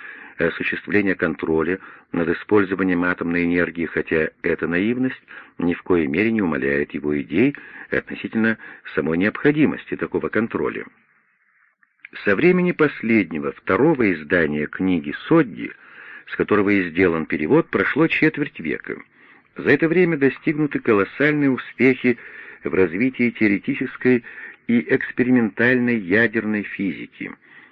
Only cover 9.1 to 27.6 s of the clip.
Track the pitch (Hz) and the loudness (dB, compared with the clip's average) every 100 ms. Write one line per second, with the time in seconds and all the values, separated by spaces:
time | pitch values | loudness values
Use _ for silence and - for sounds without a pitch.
9.1 | 82 101 - 147 151 127 69 - 76 82 | 0 0 2 2 4 2 0 -8 -6 -4
10.1 | 87 78 107 113 98 67 55 - _ _ | -4 -2 -2 -2 -2 -4 -6 -12 _ _
11.1 | _ _ _ _ _ _ _ _ _ - | _ _ _ _ _ _ _ _ _ -20
12.1 | - - 98 165 180 180 - 147 - 110 | -6 0 4 4 4 2 2 0 0 2
13.1 | 113 85 80 71 - - 95 147 147 107 | 2 2 -2 -6 -6 -2 2 4 4 2
14.1 | 82 73 90 78 76 73 - 92 90 73 | 0 0 2 2 0 -4 -2 0 0 -2
15.1 | 69 - 165 131 117 110 - - - - | -8 2 2 2 -4 -14 -16 -20 -20 -20
16.1 | - - - 85 104 98 101 90 80 92 | -20 -12 -4 0 2 4 2 0 2 2
17.1 | 82 78 78 78 147 - 107 92 131 160 | 2 -2 -4 2 2 2 0 0 2 0
18.1 | - 156 151 143 - 78 60 - - - | 2 0 0 -8 -8 -6 -6 -8 -14 -14
19.1 | _ _ - _ - 73 143 160 165 180 | _ _ -20 _ -6 0 2 2 2 2
20.1 | 156 135 127 - 151 151 135 - 104 95 | 2 0 0 -4 -2 -2 -2 0 2 2
21.1 | - 147 151 139 120 - - 127 127 123 | 0 0 2 0 0 -4 2 2 4 0
22.1 | 117 - - - - - 82 90 87 127 | 0 -4 -18 -20 -10 -4 2 2 2 -2
23.1 | 131 120 - 107 101 - 135 127 - 127 | 0 -2 2 0 0 -2 -4 -6 -2 2
24.1 | 123 - - - - - 120 - 131 - | 2 0 -18 -18 -14 0 0 2 -2 -2
25.1 | - 123 127 113 - 117 127 123 120 90 | -2 2 4 2 2 2 2 2 -2 0
26.1 | 104 117 113 107 107 98 - 98 71 - | 2 2 0 -2 -4 -6 -4 -4 -6 -12
27.1 | - 98 - _ - | -14 -14 -16 _ -20